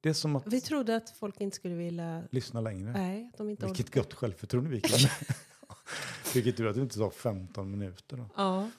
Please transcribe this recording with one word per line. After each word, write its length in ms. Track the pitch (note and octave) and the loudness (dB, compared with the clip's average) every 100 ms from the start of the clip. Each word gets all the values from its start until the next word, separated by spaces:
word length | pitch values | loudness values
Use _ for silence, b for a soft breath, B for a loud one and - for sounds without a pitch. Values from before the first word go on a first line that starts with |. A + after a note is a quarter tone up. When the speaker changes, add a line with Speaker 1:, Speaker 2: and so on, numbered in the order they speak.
Speaker 1:
Det 80 | D#3 | 2
är 40 | |
som 240 | D3+ D#3 C#3+ | 2 2 0
att 100 | E3+ | 2
Speaker 2:
Vi 140 | B3 | 0
trodde 360 | C4 D4+ A3+ A3+ | 2 0 2 0
att 140 | A3+ | -2
folk 300 | - G#3 G3 | -8 -8 -4
inte 160 | G3 F#3+ | -4 -4
skulle 180 | F3+ | -4
vilja 480 | E3+ E3+ E3+ E3 E3 F3 | -2 -2 -2 -4 -4 -2
Speaker 1:
lyssna 300 | C3 - A#2 | -2 -2 -2
längre. 320 | A2 F#2+ G2+ | -2 -2 -2
Speaker 2:
Nej, 380 | B2+ F#3 G3+ A#3+ | -2 -2 -2 -8
att 60 | - | -6
de 100 | G#3+ | -6
inte 160 | G#3 G3 | -2 -4
Speaker 1:
Vilket 200 | F#3 - | -2 0
Speaker 2:
orkar. 120 | - | 2
Speaker 1:
gott 120 | - | 0
självförtroende 560 | - A#2 F#2 G#2 A#2+ D3+ | -2 -4 -4 -2 0 2
vi 100 | B2 | 0
kan. 180 | - A#2+ | 4 8
<laughs> 1400 | C3 - - - - - - - - - - - - | 6 6 -4 -6 -6 -20 -20 -18 -10 -8 -8 -8 2
Vilket 220 | B2+ A2 F#2+ | 4 4 4
tur 100 | A2+ | 2
att 80 | G#2 | 2
det 60 | |
inte 160 | C3+ G#2 | 0 0
tar 120 | G#2+ | 0
femton 600 | - A#2+ G2 F2+ - G2 | 0 -2 -2 -4 -8 -4
minuter 460 | G2+ G2 F2+ - B2+ | -4 -4 -8 -12 -10
då. 140 | A2+ - | -8 0
Speaker 2:
Ja. 340 | G3 F#3 G#3+ | 2 2 -2